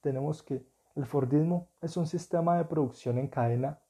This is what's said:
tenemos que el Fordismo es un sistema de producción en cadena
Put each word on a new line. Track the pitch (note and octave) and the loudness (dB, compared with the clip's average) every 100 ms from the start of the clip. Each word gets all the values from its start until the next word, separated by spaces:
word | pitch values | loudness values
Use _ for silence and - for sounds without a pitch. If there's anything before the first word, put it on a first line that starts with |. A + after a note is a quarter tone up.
tenemos | D3 B2+ C#3+ D#3 | -2 -2 -2 -4
que | - C3 - _ _ | -6 -8 -8 _ _
el | - C3 | -8 -2
Fordismo | D3 B2+ D3 D#3+ F3 F3 _ | 0 2 4 4 0 -4 _
es | E3 F3 | -6 -2
un | D#3+ | -2
sistema | F3+ - E3+ E3 F3 | -2 -2 0 2 2
de | E3 | 2
producción | D#3+ C3+ - B2 A#2+ | 0 0 -2 -2 -2
en | C#3 | -2
cadena | - A#2+ A#2+ C3+ D3+ | 0 2 2 -2 -6